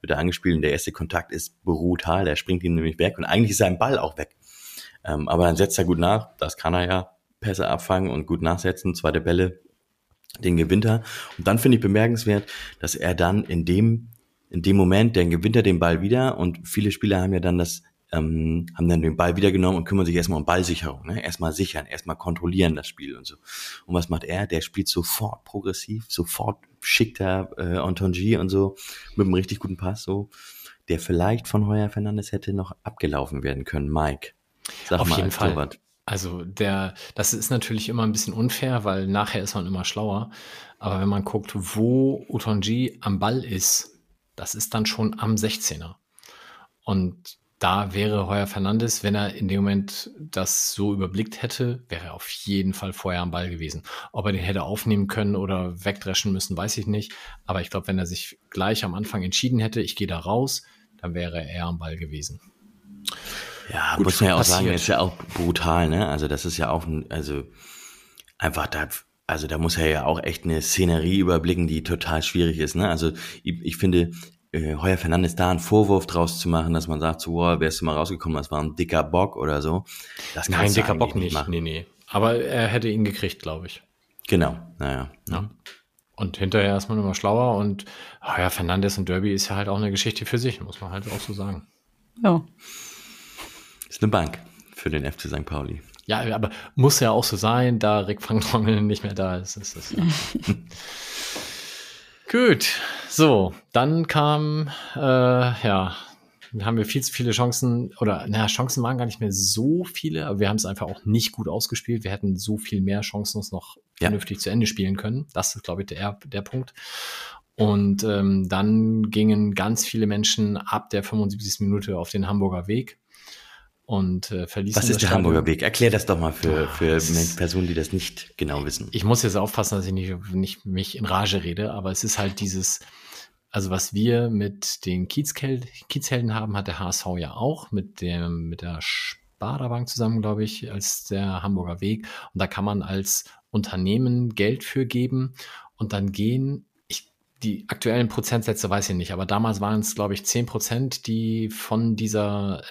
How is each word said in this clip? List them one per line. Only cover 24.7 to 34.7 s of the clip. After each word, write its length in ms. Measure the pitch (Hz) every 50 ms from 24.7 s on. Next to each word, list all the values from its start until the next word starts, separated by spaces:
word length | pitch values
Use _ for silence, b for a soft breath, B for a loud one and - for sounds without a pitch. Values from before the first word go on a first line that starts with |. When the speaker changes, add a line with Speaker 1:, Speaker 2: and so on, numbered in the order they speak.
| _ - 98 -
Speaker 1:
sofort 560 | - 180 170 - - - 110 107 - - _
progressiv, 600 | - - 104 98 95 92 - - - 107 110 110 -
sofort 480 | - - 85 - - - - 107 101 _ _ _ _ _
schickt 400 | - - - - 117 110 - -
er, 300 | 98 95 92 95 92 - - -
äh, 200 | 87 87 87 92
Ontonji 580 | 67 90 90 85 95 95 87 87 92 107 117
und 140 | 80 85 95
so 260 | 92 98 98 95 95 B B B B B B B B
mit 100 | - 101
einem 80 | 95 90
richtig 260 | 92 95 - 101 -
guten 180 | - 101 95 87
Pass, 260 | 95 90 101 110 -
so, 260 | - 95 101 104 - B B B B B B B B B B _ -
der 100 | 85 78
vielleicht 480 | - - 90 85 87 98 113 117 117 -
von 180 | - 107 104 101
Heuer 220 | 104 107 107 104
Fernandes 440 | - 107 104 104 104 104 101 - -
hätte 180 | 98 - -
noch 220 | 98 98 92 95 92 _ _
abgelaufen 600 | - - - - 78 73 71 67 65 76 71 69
werden 200 | 69 67 67 69
können. 260 | - - 76 71 71
Mike. 440 | 76 78 78 76 71 69 - - _ _ _ _ _ _ B B